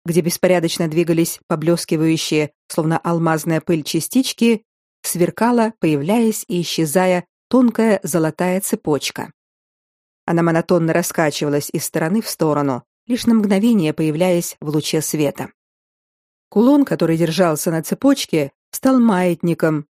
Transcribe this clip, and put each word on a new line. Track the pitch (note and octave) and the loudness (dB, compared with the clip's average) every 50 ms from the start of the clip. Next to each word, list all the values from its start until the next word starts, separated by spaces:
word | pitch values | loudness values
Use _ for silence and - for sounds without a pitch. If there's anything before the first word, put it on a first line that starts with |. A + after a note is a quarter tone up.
| - | -6
где | E3+ D#3 F3+ | -2 0 0
беспорядочно | D3 F3 - - - F3+ F3+ F3 E3 E3 - - E3+ | 0 0 0 0 2 2 2 2 0 -2 -2 -4 -4
двигались | D#3 D3+ E3+ E3+ E3 E3 E3 E3+ - - - _ | -2 0 0 0 0 0 0 0 -2 -4 -8 _
поблескивающие, | - E3+ D#3 D#3 E3 E3+ E3 - - E3+ D#3 D#3+ D#3+ D#3+ D#3 - - D#3 D3+ D3+ D3 _ _ _ | -6 -4 -2 0 0 0 0 -2 -2 -2 0 0 0 0 0 -2 -2 0 0 -2 -2 _ _ _
словно | - - F3 D#3 D#3+ E3 - | -8 -4 -2 0 0 0 -2
алмазная | - E3+ E3+ E3 E3+ D#3+ D#3+ D3+ - E3+ D#3+ D#3 | -2 -2 -2 0 0 0 0 -2 -2 -2 -2 -2
пыль, | - - E3+ D#3 C#3+ | 0 -2 -2 -2 -2
частички, | - - D#3+ - - - B3+ B3+ - - - A#3 A#3 A3+ G#3 - _ _ _ _ _ _ _ | -2 -4 -4 -2 -2 0 0 0 -2 -2 0 2 2 2 0 -4 _ _ _ _ _ _ _
сверкала, | - - - E3 F3 E3+ - - A3 A#3+ B3 A#3 A3 A3 A3+ _ | -10 -6 -2 -2 -2 -2 0 0 0 0 2 2 0 -2 -2 _
появляясь | - D#3+ D3+ C#3 C#3+ F3 G#3+ A#3+ A3+ A3 G#3+ - - | -2 0 0 0 0 0 0 2 2 0 0 -4 -6
и | - G3+ F3 | -6 -4 -4
исчезая, | E3 - - E3+ D#3+ D3 C#3 F#3 F#3 F#3 F3+ F3+ - _ _ _ _ - | -4 -4 -2 -2 -2 0 0 2 2 2 0 0 -4 _ _ _ _ 0
тонкая | - C4 B3+ A3+ G#3+ - A3 A3+ G3 - - | 2 2 2 2 2 2 2 2 2 0 -2
золотая | D#3+ F3+ E3+ D#3+ D#3 D3+ - F3 F#3 F#3 G3 | -2 -2 0 0 0 -2 -2 -2 -2 -2 -2
цепочка. | - - A3 G#3 - D#3 D3 C3+ - - - - - - - _ _ _ _ _ _ _ _ _ _ _ _ _ _ _ _ _ _ | -2 -4 -6 -4 -2 -2 -2 -2 -2 -6 -8 -10 -12 -14 -16 _ _ _ _ _ _ _ _ _ _ _ _ _ _ _ _ _ _
Она | - E3+ E3+ E3 | -2 0 2 2
монотонно | E3+ E3 E3 E3 - F3+ E3+ E3 D#3+ D#3+ | 2 2 0 2 2 2 2 2 2 0
раскачивалась | E3+ F3 - - - D#3+ D3 - - D#3+ D3 C#3+ D3 - - | 0 -2 -2 -2 0 0 0 0 -2 -2 -2 -2 -2 -2 -4
из | - D#3+ - | -6 -6 -6
стороны | - - D#3+ D#3+ E3 G3 A3+ | -4 -4 -4 -2 0 -2 -2
в | - - | -2 -4
сторону, | - - E3 D#3 D3 D3 C#3+ C#3 B2+ A#2+ - _ _ _ _ | -4 -2 0 0 0 0 0 -2 -2 -4 -8 _ _ _ _
лишь | - B3 A#3 - | -6 -6 -2 0
на | A#3+ A3+ | 2 2
мгновение | A3 G3+ G3 G3+ G3 A3 A#3+ A3+ G3+ D#3 D3+ D3+ | 2 2 2 2 2 2 2 2 2 2 0 -2
появляясь | - D#3+ D#3 D3 D#3+ F3+ F#3 F3 F3 E3+ - - - | -2 -2 -2 0 0 0 0 0 0 -2 -4 -10 -10
в | D3+ D3+ | -6 -4
луче | D3 D#3 - - - D#3 | -2 -2 -2 -2 -2 -2
света. | D3+ - - D3+ D3 C#3 - - - - _ _ _ _ _ _ _ _ _ _ _ _ _ _ _ _ _ _ _ _ | -2 -2 -2 0 -2 -2 -2 -6 -10 -14 _ _ _ _ _ _ _ _ _ _ _ _ _ _ _ _ _ _ _ _
Кулон, | - G#3 A#3+ C4 D4 C#4+ C4+ | 0 2 4 6 6 4 4
который | - E3 D3+ F3+ D#3+ E3 | 2 0 0 0 0 2
держался | D#3+ E3+ D#3+ D#3 F#3 F3+ E3 D3+ - - F3+ | 2 0 0 2 2 2 2 0 0 -2 -2
на | D#3+ D#3 | -2 -4
цепочке, | D3+ - F#3+ - - C#4 C#4 - - - - D#3 C#3 C3+ - _ _ _ | -4 -4 -4 0 2 2 2 2 0 -2 -2 -2 -2 -4 -8 _ _ _
стал | - - - C4 C4 B3+ | -6 -2 0 2 4 4
маятником, | A#3 A3+ F#3+ F3+ F#3 F3+ E3+ - - E3+ D#3+ - E3+ D#3+ D#3 D3 D3 _ | 4 4 4 2 2 0 0 0 0 -2 0 0 0 0 0 -2 -4 _